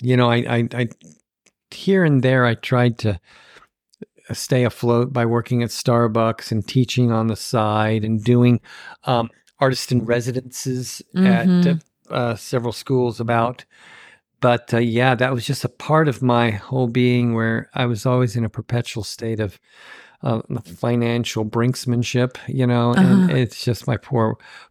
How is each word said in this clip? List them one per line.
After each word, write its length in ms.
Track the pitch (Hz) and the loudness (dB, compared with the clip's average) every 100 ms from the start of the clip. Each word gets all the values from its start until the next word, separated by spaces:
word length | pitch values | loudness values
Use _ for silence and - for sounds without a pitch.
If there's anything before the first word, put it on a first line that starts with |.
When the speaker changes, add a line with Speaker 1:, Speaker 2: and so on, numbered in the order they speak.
Speaker 1:
you 160 | 123 127 | 0 4
know, 120 | 123 | 4
I, 80 | 120 120 120 | 2 0 -2
I, 100 | 117 120 | -2 -4
I, 60 | 120 - - _ _ _ _ _ _ | -6 -8 -20 _ _ _ _ _ _
here 320 | - 190 196 | -6 0 2
and 180 | 165 139 | 4 4
there, 240 | 127 131 123 | 4 4 2
I 100 | 113 | 0
tried 420 | - 123 120 113 | 0 2 2 2
to 200 | 110 92 - - - - _ _ _ _ - _ - | -2 -4 -8 -20 -20 -20 _ _ _ _ -20 _ -14
stay 320 | - - 131 | -12 -2 0
afloat 480 | 123 - 120 120 127 | 0 0 0 2 0
by 140 | 127 117 | -2 0
working 380 | 117 - 123 | 0 -2 -2
at 60 | 117 | -2
Starbucks 840 | - - 117 117 113 113 107 - | -4 0 2 2 2 0 -2 -4
and 140 | 110 - | -4 -2
teaching 440 | 131 123 123 123 | 0 0 0 0
on 160 | 113 113 | 0 -2
the 80 | 104 | -4
side 680 | - 120 107 107 107 110 | -4 -2 0 0 0 0
and 200 | 110 110 | -2 -2
doing, 360 | 107 120 123 120 - - - - - | 2 4 4 2 -2 -18 -20 -10 -2
um, 240 | 120 117 - _ _ | -2 -2 -10 _ _
artist 320 | 135 123 - | 0 0 -2
in 140 | 123 110 | -2 0
residences 960 | 120 117 123 127 - 135 127 120 - - 185 | -2 -2 -8 -10 -10 -8 -6 -8 -14 -8 2
at, 320 | 190 180 185 | 2 4 4
Speaker 2:
Mm-hmm. 320 | 180 175 165 - _ _ | 4 4 0 -4 _ _
Speaker 1:
uh, 20 | 131 | -4
uh, 200 | 120 110 | -2 -4
several 380 | - 131 120 | -4 -4 -4
schools 460 | - - 131 123 110 | -6 -2 0 0 -2
about. 460 | 117 117 117 127 - _ - - - _ _ _ | -2 0 0 -4 -18 _ -20 -20 -20 _ _ _
But, 320 | 127 120 - | 2 2 0
uh, 40 | 117 | -2
yeah, 360 | 120 113 127 120 | 0 2 2 2
that 180 | 127 | 0
was 120 | 127 110 | -2 -4
just 180 | 135 | -4
a 60 | - | -6
part 380 | - - 156 151 | -8 0 2 2
of 120 | 113 | 0
my 300 | 127 120 117 | 0 2 2
whole 360 | 104 - 131 123 | -2 -6 -4 -2
being 460 | 127 123 123 120 | 0 2 2 0
where 360 | 113 113 113 - | 0 -2 -2 -6
I 120 | - 123 | -4 -4
was 200 | 113 131 | -2 0
always 300 | 127 123 117 | 0 0 -2
in 80 | |
a 60 | 110 | -6
perpetual 540 | - - 120 - 113 | -6 -6 -6 -4 -8
state 360 | 101 - 113 110 | -10 -8 -6 -4
of, 200 | 104 - _ _ - - - _ | -6 -8 _ _ -20 -20 -20 _
uh, 200 | 131 113 - 120 | -4 -4 -4 -10
financial 800 | - 87 120 120 117 120 117 113 110 | -10 -6 -2 0 0 -2 -4 -4 -4
brinksmanship, 920 | 117 120 123 123 120 117 123 123 - - | 0 0 -2 -2 -2 -2 -2 -2 -4 -8
you 180 | 135 123 | -2 0
know, 280 | 120 120 | 2 2
and 360 | 120 185 190 185 | 4 4 6 4
Speaker 2:
Uh-huh. 60 | 139 | 2
Speaker 1:
it's 260 | 117 - | -2 -4
just 240 | - 110 - | -4 -4 -4
my 100 | 110 | -6
poor, 400 | - 120 110 110 - - - | -2 -2 0 -2 -12 -20 -20